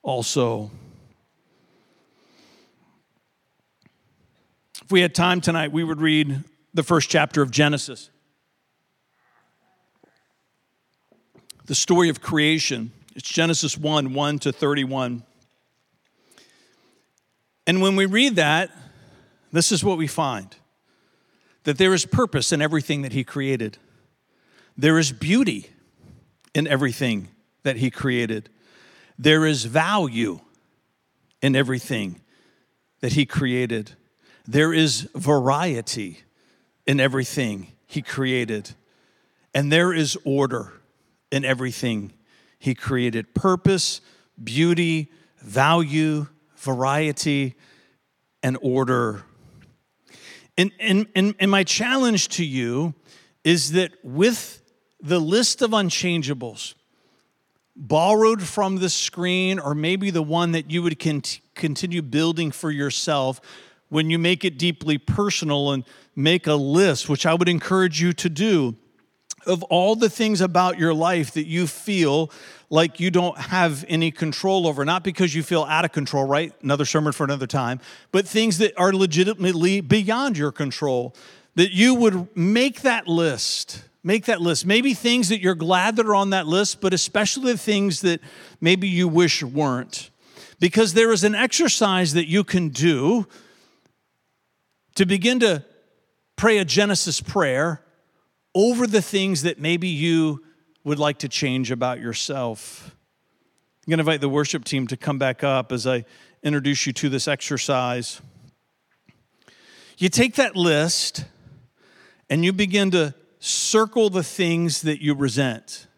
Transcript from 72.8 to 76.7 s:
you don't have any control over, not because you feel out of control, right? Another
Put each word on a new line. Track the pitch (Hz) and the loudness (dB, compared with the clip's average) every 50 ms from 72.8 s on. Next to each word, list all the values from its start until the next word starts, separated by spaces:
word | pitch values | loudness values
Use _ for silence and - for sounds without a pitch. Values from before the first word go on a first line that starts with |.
| 165 - - - | 2 2 0 -2
you | 170 185 | -2 2
don't | 175 180 180 175 - 143 | 2 2 2 2 -4 -6
have | 135 - 185 185 175 165 147 139 170 - | -8 -4 0 2 2 2 0 -4 -6 -4
any | 170 160 165 165 | -2 0 0 -2
control | - - 170 156 139 - - 190 190 190 175 | -2 -4 -4 -4 -4 -2 -2 0 0 2 2
over, | 160 147 139 139 | 0 0 0 -2
not | 147 170 185 | 0 -2 -2
because | 165 190 175 - 185 175 139 | -2 -6 -2 0 -2 0 0
you | 165 | -4
feel | 151 - 180 165 151 | -2 0 0 0 0
out | 139 156 160 175 | 2 0 0 0
of | 160 | 0
control, | - 156 143 - - 143 135 | -2 -4 -4 -2 -2 -2 0
right? | 135 139 147 170 160 - _ | 2 0 0 0 -2 -8 _
Another | - 135 | -2 -2